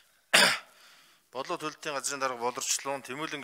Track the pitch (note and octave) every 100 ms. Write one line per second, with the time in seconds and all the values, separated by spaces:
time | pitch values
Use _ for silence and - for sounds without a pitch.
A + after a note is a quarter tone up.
0 | _ _ _ - - - - - - -
1 | - _ _ B2 C3+ E3 D3+ D3 D#3+ C#3
2 | B2+ C#3+ C3 B2 A#2+ B2+ - - C#3 C#3
3 | B2 C3 D#3 D3+